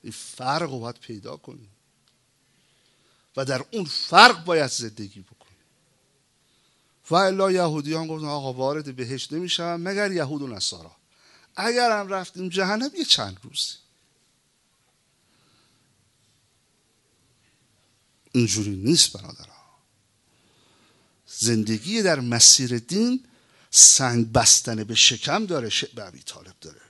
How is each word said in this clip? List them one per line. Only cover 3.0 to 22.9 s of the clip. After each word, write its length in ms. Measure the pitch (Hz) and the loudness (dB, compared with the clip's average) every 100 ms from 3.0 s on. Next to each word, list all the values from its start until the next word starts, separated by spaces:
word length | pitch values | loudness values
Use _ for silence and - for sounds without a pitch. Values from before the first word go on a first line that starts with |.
| _ _ _ - | _ _ _ -6
و 80 | |
در 200 | 135 131 - | -4 -4 -4
اون 120 | 226 | -6
فرق 600 | 160 - - 170 240 180 | -6 -6 2 4 4 0
باید 260 | 165 165 135 | -2 0 0
زندگی 500 | - 117 107 101 101 | -4 -8 -10 -14 -16
بکنی. 280 | 90 _ _ _ _ _ _ _ _ _ _ _ _ _ _ _ _ _ - | -20 _ _ _ _ _ _ _ _ _ _ _ _ _ _ _ _ _ 0
و 40 | |
الا 380 | 165 190 190 190 | 4 4 2 2
یهودیان 540 | 185 170 151 143 160 160 | 2 2 -2 -4 -6 -6
گفتن: 200 | 156 151 | -8 -8
«آقا 260 | 147 135 | -6 -6
وارد 440 | 127 131 151 147 127 | -4 -4 -4 -8 -10
بهشت 360 | 120 131 - | -8 -8 -8
نمی‌شم 440 | 151 180 - 170 170 | -8 -4 -4 -4 -6
مگر 360 | 175 196 202 | -4 -2 -2
یهود 300 | 180 139 147 | -2 -4 -6
و 40 | 139 | -8
نصارا. 500 | 101 - 87 82 _ _ _ _ _ _ - | -6 -6 -8 -20 _ _ _ _ _ _ -6
اگر 440 | 214 240 240 214 | -2 2 2 2
هم 80 | 190 | -2
رفتیم 400 | 190 180 - 185 | -6 -8 -8 -4
جهنم 420 | 180 190 214 277 | 0 0 0 -4
یه 100 | 349 | -6
چند 340 | 302 - 101 95 | 0 0 0 -10
روزی.» 320 | - - - - _ _ _ _ _ _ _ _ _ _ _ _ _ _ _ _ _ _ _ _ _ _ _ _ _ _ _ _ _ _ _ _ _ _ _ _ _ _ _ _ _ _ _ _ _ | -12 -8 -8 -8 _ _ _ _ _ _ _ _ _ _ _ _ _ _ _ _ _ _ _ _ _ _ _ _ _ _ _ _ _ _ _ _ _ _ _ _ _ _ _ _ _ _ _ _ _
اینجوری 440 | 127 113 107 104 95 | 2 2 0 -4 -4
نیست 360 | 107 165 - | 2 4 2
برادران. 440 | - 95 - - - _ _ _ _ _ _ _ _ _ _ _ _ _ _ _ _ _ | 0 -18 -20 -20 -20 _ _ _ _ _ _ _ _ _ _ _ _ _ _ _ _ _
زندگی 760 | - 113 113 107 110 135 226 | -4 0 0 0 -4 -4 -2
در 180 | 190 147 | 0 0
مسیر 580 | 123 117 - - 127 120 | 0 6 8 8 4 -2
دین 460 | 117 | -2